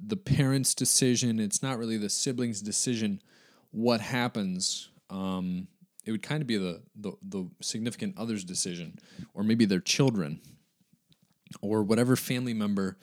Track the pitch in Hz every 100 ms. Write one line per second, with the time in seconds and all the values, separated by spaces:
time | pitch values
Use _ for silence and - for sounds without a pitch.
0 | 104 104 - 139 135 135 135 - 127 -
1 | 131 120 123 113 107 - 135 123 113 113
2 | 104 - - 123 120 110 107 101 - 117
3 | 107 98 _ _ _ _ _ 107 117 117
4 | 107 123 123 117 95 90 92 - - _
5 | - 95 95 92 92 90 90 _ _ -
6 | - 110 - 151 139 110 92 82 - 107
7 | 104 - 98 98 90 - - 113 117 -
8 | 107 95 117 107 90 90 98 87 85 -
9 | - - - - 107 117 110 95 - -
10 | 139 110 76 80 - - _ _ _ _
11 | _ _ _ _ - - 101 107 101 110
12 | 123 127 - 123 127 113 104 101 95 92